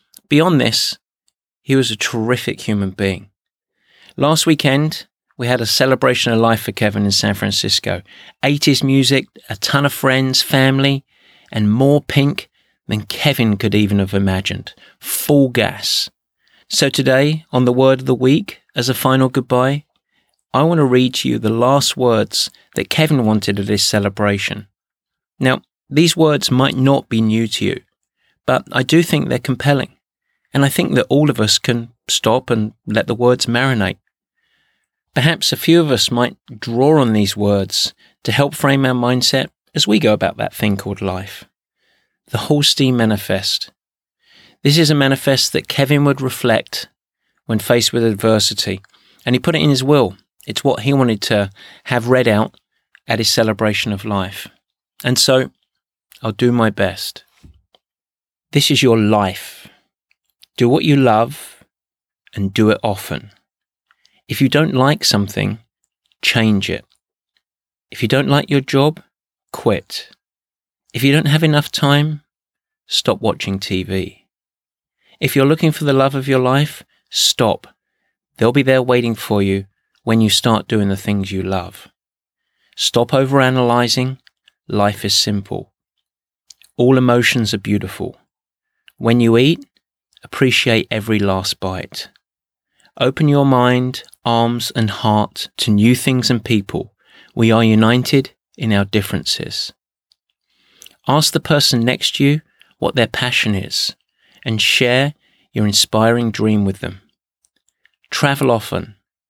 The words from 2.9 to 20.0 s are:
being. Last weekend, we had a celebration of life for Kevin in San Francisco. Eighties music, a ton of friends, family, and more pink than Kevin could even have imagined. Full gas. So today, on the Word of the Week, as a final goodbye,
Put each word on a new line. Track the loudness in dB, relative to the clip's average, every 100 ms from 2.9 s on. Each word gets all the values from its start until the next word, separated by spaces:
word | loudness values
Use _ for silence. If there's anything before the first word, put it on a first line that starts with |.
being. | -2 -4 -4 -10 _ _ _ _ _ _ _ _ -2
Last | 0 2 2
weekend, | 2 2 2 0 -4 -14 _ _ -8
we | -2
had | -2
a | 0
celebration | 0 0 2 0 0 0
of | 2
life | 2 0
for | -2
Kevin | -2 -2 0 -2
in |
San | 0 -2
Francisco. | -2 -4 -4 -2 -2 -4 -8 -10 -20 -20 -6
Eighties | -2 0 2 0
music, | 2 2 2 0 -2 -16 -14
a | -8
ton | -2 0 0
of |
friends, | 0 0 0 0 -2
family, | 0 2 2 2 0 0 -6 _ _ _ -10
and | -2 0
more | 4 4 2
pink | 2 0 0 -2 -10 _ _ _ -8
than | -8
Kevin | -6 -4 -2 0 0 0
could | 0
even | 0 2 0
have | 0
imagined. | 0 0 -2 -4 -8 -12 -20 -20 _
Full | -10 -8 2 2 2
gas. | 0 -2 -4 -6 -4 -6 _ _ _ _ _ -8
So | -2 -2
today, | 0 2 2 2 -2 -2
on | 0 2
the |
Word | 4 4 2
of | 0
the | 0
Week, | 2 2 0 -16 _ -6
as | -4
a |
final | -2 0 2 2
goodbye, | 0 -2 0 0 -2 -8 _